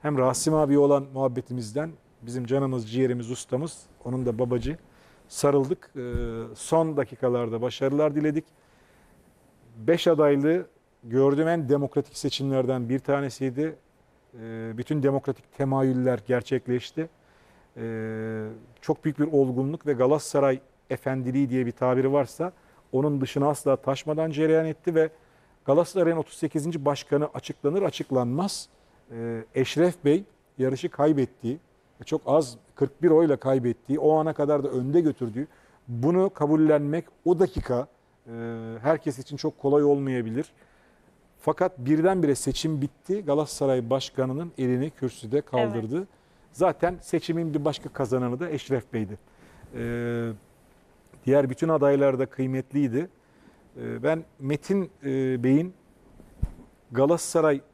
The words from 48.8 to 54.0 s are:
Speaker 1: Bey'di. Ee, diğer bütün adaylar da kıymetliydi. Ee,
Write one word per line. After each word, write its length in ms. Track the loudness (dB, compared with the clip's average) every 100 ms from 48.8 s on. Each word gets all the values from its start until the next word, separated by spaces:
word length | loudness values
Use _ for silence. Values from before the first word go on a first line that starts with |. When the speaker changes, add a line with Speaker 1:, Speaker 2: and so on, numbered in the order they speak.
| -2
Speaker 1:
Bey'di. 240 | -6 -6 -10 _ _ -20 -20 -20 -10
Ee, 540 | -8 -6 -4 -4 -6 -8 _ _ _ _ _ _ _ -10 2
diğer 240 | 2 2
bütün 200 | -2 0
adaylar 500 | 4 4 4 4 2
da 60 | -2
kıymetliydi. 840 | -2 -4 -4 -2 0 0 0 -4 _ _ _ -20 _ _ -14
Ee, 220 | -10 -4